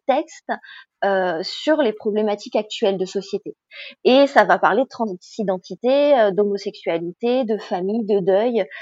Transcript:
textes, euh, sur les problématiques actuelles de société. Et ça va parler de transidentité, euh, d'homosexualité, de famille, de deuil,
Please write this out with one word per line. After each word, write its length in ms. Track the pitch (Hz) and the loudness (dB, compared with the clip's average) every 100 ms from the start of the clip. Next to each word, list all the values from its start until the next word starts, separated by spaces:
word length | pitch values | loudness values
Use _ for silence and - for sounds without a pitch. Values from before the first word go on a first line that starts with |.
| - | -2
textes, 460 | 269 330 - - 226 - - - - | -2 -2 -12 -10 -10 -10 -20 -20 -6
euh, 340 | 196 190 185 160 | -2 0 0 -4
sur 340 | 185 - - 302 | -6 -6 0 2
les 100 | 262 | 2
problématiques 600 | 214 220 208 214 208 - 233 | 0 -2 -2 0 -2 -4 -4
actuelles 420 | 214 - 214 190 | -4 -2 0 0
de 80 | 185 | -4
société. 500 | 196 190 196 - - _ - - - - | -6 -6 -8 -10 -18 _ -20 -20 -4 2
Et 200 | 262 277 | 4 4
ça 180 | 269 | 4
va 140 | 190 185 | 4 4
parler 240 | 175 196 | 2 2
de 60 | 262 | -2
transidentité, 1300 | - 226 185 - - 196 185 - 180 247 269 294 277 | -4 -8 -8 -14 -8 -4 -6 -8 -6 0 2 4 4
euh, 140 | 214 | 4
d'homosexualité, 1120 | 180 208 202 202 190 - 170 170 180 233 247 | 2 0 0 -6 -8 -4 -4 -4 -6 -2 0
de 160 | 226 214 | 0 -4
famille, 440 | - 180 185 220 208 | -4 -4 -2 -2 0
de 140 | 202 | 0
deuil, 460 | 180 190 233 233 180 - | 2 2 2 0 -2 -8